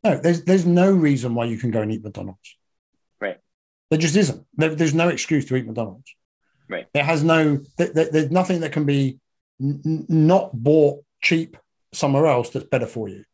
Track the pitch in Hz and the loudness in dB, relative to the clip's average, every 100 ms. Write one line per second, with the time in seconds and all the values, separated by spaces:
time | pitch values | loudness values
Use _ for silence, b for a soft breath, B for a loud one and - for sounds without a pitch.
0 | 220 139 165 170 175 190 175 175 190 196 | 0 0 0 0 2 2 4 4 4 4
1 | 151 139 123 117 117 113 120 113 107 110 | 2 0 -2 -4 -4 -4 -4 -2 -4 -6
2 | 107 98 95 95 - _ _ _ _ _ | -10 -12 -14 -16 -20 _ _ _ _ _
3 | _ _ 101 90 _ _ _ _ _ 156 | _ _ -10 -10 _ _ _ _ _ -2
4 | 160 175 165 - _ - 156 156 165 156 | 2 2 2 -2 _ -2 -2 0 0 2
5 | 175 135 - 156 131 127 113 113 107 98 | 0 -2 -2 -2 -2 -6 -4 -8 -8 -10
6 | - _ _ _ _ _ _ 90 - 147 | -20 _ _ _ _ _ _ -12 -6 -4
7 | 143 160 160 160 156 139 - - 170 160 | 0 0 2 4 2 0 -6 -4 -2 0
8 | 160 156 151 175 180 175 160 156 143 139 | 0 0 0 0 0 -2 -4 -2 0 0
9 | 135 - _ _ _ _ 135 143 156 160 | 0 -4 _ _ _ _ -6 -4 -4 -6
10 | 151 160 156 190 - 120 131 156 143 143 | 0 2 4 4 0 -2 2 4 4 0
11 | _ _ - 165 165 - _ _ _ - | _ _ -2 0 -2 -14 _ _ _ -4
12 | 147 139 160 127 117 - - 131 113 117 | 0 2 2 2 -2 -8 -4 -4 -4 -8
13 | 104 98 - | -10 -12 -20